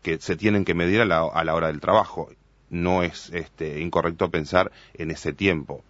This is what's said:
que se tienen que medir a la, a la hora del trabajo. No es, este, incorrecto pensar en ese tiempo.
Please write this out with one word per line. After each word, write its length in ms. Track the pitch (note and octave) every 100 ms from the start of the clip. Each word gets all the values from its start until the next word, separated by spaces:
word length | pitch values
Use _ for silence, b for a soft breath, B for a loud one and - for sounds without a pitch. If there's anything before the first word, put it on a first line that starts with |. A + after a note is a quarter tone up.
que 180 | - D#2+
se 160 | -
tienen 300 | F2 G#2 G#2
que 80 | F#2
medir 300 | E2+ F2 G#2
a 20 |
la, 220 | A2+ E2 D#2+
a 180 | D#2+
la 100 | E2
hora 120 | D#2+ E2
del 140 | D2
trabajo. 500 | C#2+ G#2 G2+ - D#2+ - _ _ _
No 320 | E2+ F2 F#2
es, 260 | F2 - -
este, 480 | F2 D#2+ _ D#2 D2
incorrecto 480 | E2+ F2 E2 E2 F2+
pensar 420 | E2+ D2+ F2+ F#2+ B B
en 160 | - D#2+
ese 240 | D#2+ -
tiempo. 500 | D2 G2 E2 C2+ C#2+ -